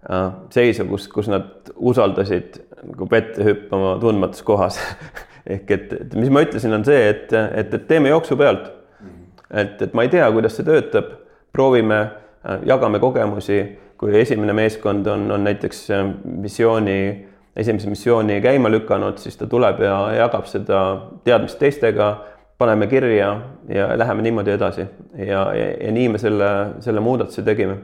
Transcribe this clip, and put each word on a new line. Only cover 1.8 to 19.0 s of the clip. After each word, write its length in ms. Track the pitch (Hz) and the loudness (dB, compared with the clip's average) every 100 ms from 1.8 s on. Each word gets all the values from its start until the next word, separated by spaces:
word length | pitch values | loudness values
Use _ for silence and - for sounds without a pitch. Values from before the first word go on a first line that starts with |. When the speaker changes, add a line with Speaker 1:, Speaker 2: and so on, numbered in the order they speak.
| 123 127 101 90 98 90 - - - - | 0 4 2 2 -2 -2 -4 -20 -20 -20
Speaker 1:
nagu 280 | - - 95 | -20 -12 0
vette 360 | 113 107 - 104 | 0 0 0 0
hüppama 480 | 101 - 98 95 95 | 0 -2 -2 0 0
tundmatus 440 | 117 104 92 - | 0 0 -2 -4
kohas. 380 | - 104 92 - | 0 2 2 -2
<laughs> 80 | - - - - - - | -10 -12 -18 -20 -20 -20
Ehk 280 | - 95 - | -10 -10 -2
et, 220 | 98 - | -2 -2
et 220 | - 85 | -12 -8
mis 160 | - 123 | -2 2
ma 80 | 139 | 4
ütlesin, 320 | 160 107 110 | 2 0 -2
on 120 | 110 | 0
see, 180 | 107 143 | 2 4
et, 280 | 107 104 - | 4 2 0
et, 420 | 110 107 - 101 | 0 0 -2 -4
et 120 | 110 - | -6 0
teeme 220 | 160 139 | 2 4
jooksu 280 | 156 160 135 | 2 0 2
pealt. 340 | 143 95 - - _ | 2 2 -4 -20 _
Speaker 2:
Mhm. 200 | _ 98 85 87 _ _ | _ -20 -20 -20 _ _
Speaker 1:
Et, 320 | 107 101 - | -4 -4 -4
et 120 | 101 | -4
ma 100 | 117 | 0
ei 60 | 123 | 2
tea, 160 | 175 135 | 4 4
kuidas 260 | 110 110 - | 4 0 -2
see 80 | |
töötab. 460 | - 156 - 110 95 - - _ _ | 2 2 2 -2 -2 -14 -20 _ _
Proovime, 440 | - 135 127 110 107 107 - - _ | 0 4 4 4 0 0 -8 -20 _
äh, 240 | - 95 | -8 -6
jagame 360 | - 127 113 104 | 0 2 2 2
kogemusi. 600 | 127 123 110 104 - 101 98 - - | 0 0 -2 -4 -2 -2 -2 -10 -20
Kui 180 | _ 107 | _ 2
esimene 400 | 104 117 113 107 | 2 4 0 0
meeskond 540 | 107 110 107 107 101 101 | 2 0 0 -2 -2 -2
on, 220 | 101 104 | -2 -2
on 160 | 101 101 | -2 -2
näiteks, 380 | 104 95 - - | -2 -6 -10 -4
äh, 140 | 101 95 95 87 | -2 -2 -4 -10
missiooni, 640 | 85 101 - 113 113 104 95 98 101 - _ _ | -8 -10 0 2 2 0 0 -2 -6 -12 _ _
esimese 360 | - 110 110 101 | -6 -2 -2 -2
missiooni 520 | 101 - 117 107 101 | -4 2 2 2 2
käima 260 | 120 135 117 | 2 4 4
lükanud, 520 | 110 107 101 | 2 2 -2